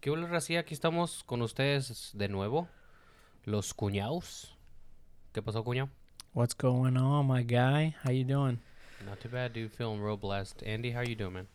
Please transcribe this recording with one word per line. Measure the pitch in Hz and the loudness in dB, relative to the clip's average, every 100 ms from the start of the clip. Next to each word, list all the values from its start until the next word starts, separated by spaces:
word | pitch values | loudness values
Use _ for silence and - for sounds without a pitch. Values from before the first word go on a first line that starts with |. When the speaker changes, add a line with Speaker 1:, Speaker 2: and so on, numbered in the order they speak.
| 143 | -2
Speaker 1:
¿Qué | |
hola, | 156 170 | -2 0
racía? | 170 - 165 | -2 0 -2
Aquí | 165 | -2
estamos | 151 165 165 170 - - | 0 0 2 0 -2 -6
con | 120 | -2
ustedes | 117 - 139 143 135 117 - | -2 2 2 2 0 -8 -12
de | 101 101 | -4 -2
nuevo, | 98 98 139 175 - - - - - - - - | 0 0 0 -2 -10 -20 -20 -20 -20 -20 -14 -2
los | 104 - | -2 -2
cuñaos. | - 104 98 104 165 - - - - - - - - - - - | -2 0 0 0 -4 -6 -14 -16 -20 -20 -18 -18 -18 -20 -20 -10
¿Qué | - | -6
pasó, | 110 110 110 | -4 -4 0
cuñao? | 123 135 - - - - | 0 -2 -6 -20 -20 -8
Speaker 2:
What's | - 120 | 0 0
going | - 131 123 127 127 | 4 4 4 4 4
on, | 131 143 139 | 4 4 4
my | 127 | 4
guy? | 120 120 127 143 156 151 135 | 4 4 6 6 2 0 0
How | |
you | 127 | 2
doing? | 127 139 139 123 - - - - 101 | 2 2 2 0 -6 -20 -20 -14 -10
Speaker 1:
Not | 101 | -10
too | 117 | -6
bad, | 123 123 | -4 -4
dude. | 117 110 | -4 -8
Feeling | - 117 107 | -4 -4 -2
real | 104 104 | -2 -2
blessed. | 98 98 98 - 110 | -2 -2 -4 -8 -6
Andy, | 110 123 | -2 -2
how | 120 | -2
you | 123 | -2
doing, | 110 98 | -2 -4
man? | 92 95 | -6 -10